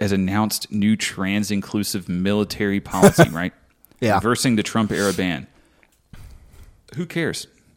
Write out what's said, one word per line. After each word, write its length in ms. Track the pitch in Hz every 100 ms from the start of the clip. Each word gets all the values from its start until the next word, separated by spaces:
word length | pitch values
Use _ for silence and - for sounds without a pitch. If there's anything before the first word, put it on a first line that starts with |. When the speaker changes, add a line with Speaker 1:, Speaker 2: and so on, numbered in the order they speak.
Speaker 1:
has 100 | 104
announced 600 | 98 92 104 107 - -
new 240 | 104 104 107
trans-inclusive 1120 | - - 95 101 101 101 95 107 98 101 87
military 720 | 87 95 104 101 - 104 101
policy, 480 | - 95 190 - 160
Speaker 2:
<laughs> 20 |
Speaker 1:
right? 220 | 80 87 - _ _ _ -
Speaker 2:
Yeah. 140 | 117
Speaker 1:
Reversing 420 | 98 107 120 135 110
the 60 |
Trump-era 500 | 98 113 107 98 101
ban. 340 | 90 92 76 - _ _ _ _ _ _ - - - - - - - _ 127
Who 80 | 175
cares? 400 | 170 143 - - _ _